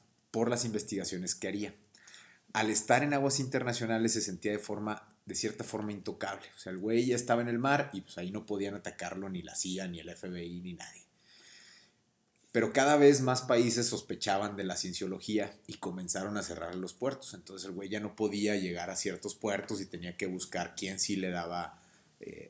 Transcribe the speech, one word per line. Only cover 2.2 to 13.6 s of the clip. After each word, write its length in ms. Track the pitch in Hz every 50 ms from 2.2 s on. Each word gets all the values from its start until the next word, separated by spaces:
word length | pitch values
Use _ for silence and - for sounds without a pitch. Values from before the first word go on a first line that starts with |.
| - - - _ _ - -
Al 160 | 107 110 107
estar 340 | 107 - - - 120 127 143
en 100 | 147 143
aguas 260 | 139 139 139 135 143
internacionales 760 | 135 127 131 127 123 123 117 - 120 110 113 113 113 113 113
se 80 | 110
sentía 300 | 104 101 92 85 - 104
de 80 | 104 101
forma, 560 | - - 104 101 107 107 104 - - - - _ _
de 80 | - 95
cierta 300 | - - 107 - - 110
forma 280 | - - 107 104 104
intocable. 540 | 104 101 95 107 95 - - 98 98 98 - - -
O 40 | -
sea, 120 | - 95
el 60 | 92 92
güey 300 | 95 110 113 113 117 127
ya 80 | 120
estaba 260 | 117 120 123 117 117
en 60 | 120 120
el 100 | 117 117
mar 320 | 127 135 143 143 139 139 -
y, 80 | 95
pues, 160 | 92 - - 87
ahí 140 | 87 90
no 140 | 98 107 110
podían 300 | - 104 98 101 101 98
atacarlo 540 | 101 - 90 85 - 87 90 90 95 98 98
ni 120 | 92 87
la 140 | 80 - -
cia, 320 | - - 92 92 95 95 90
ni 120 | 87 82
el 100 | 78 87
F 180 | 87 - - 92
B 160 | 90 87 85
I, 160 | 87 87 87
ni 120 | 90 90 87
nadie. 320 | 80 - - - - - _ _ _ _ _ - - - - - - - - - - - _ _ _ _ _ _ _ _ _ _ _ _ _ - 117
Pero 160 | 113 110 -
cada 240 | 135 135 143 151 147
vez 240 | 143 143 143 131
más 220 | 131 127 127 123 -
países 420 | - 127 117